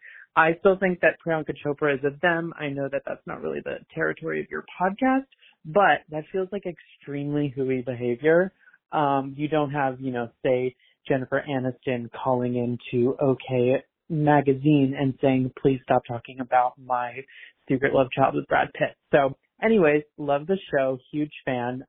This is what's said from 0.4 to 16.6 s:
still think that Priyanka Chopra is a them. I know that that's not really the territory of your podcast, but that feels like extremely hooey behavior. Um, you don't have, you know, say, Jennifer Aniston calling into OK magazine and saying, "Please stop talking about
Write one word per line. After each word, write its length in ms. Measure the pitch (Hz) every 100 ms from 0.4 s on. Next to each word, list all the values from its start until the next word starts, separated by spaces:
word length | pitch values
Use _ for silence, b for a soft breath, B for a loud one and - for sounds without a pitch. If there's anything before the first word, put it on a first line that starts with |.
| 160 165
still 160 | 196 190
think 220 | 190 175
that 160 | 160 - 165
Priyanka 280 | 160 151 147
Chopra 300 | 147 143 151
is 100 | 135
a 60 | 143 143
them. 320 | 180 165 170 -
I 80 | 151
know 200 | 139 139
that 100 | 139 -
that's 200 | - -
not 140 | 160
really 200 | 156 147
the 140 | - - -
territory 460 | - 156 156 160 156
of 100 | 151
your 160 | 151 - -
podcast, 460 | 180 202 262 262 269 _ b b
but 360 | 156 175 185 147 -
that 140 | 151 151
feels 180 | 190 185
like 120 | 202 190
extremely 840 | 165 - _ - 143 143 147 147 131
hooey 240 | 131 131
behavior. 720 | 123 120 123 120 151 170 185 b b b -
Um, 400 | 160 143 139 135 135
you 100 | 151
don't 220 | 156 147
have, 280 | 143 135 127
you 120 | 135
know, 160 | 123 117 _
say, 320 | 143 127 127 - _ _ -
Jennifer 340 | 139 127 135 151
Aniston 600 | 135 127 127 139 120 117
calling 440 | - 131 127 123 123
into 600 | 120 120 - 123 120 135
OK 540 | 135 127 - 127 123 135 - _ -
magazine 840 | 160 147 147 135 135 147 147 135 139
and 160 | 139 127
saying, 300 | 139 131 127 -
"Please 180 | 143 131
stop 180 | - 127 -
talking 340 | 120 - 127
about 320 | 123 127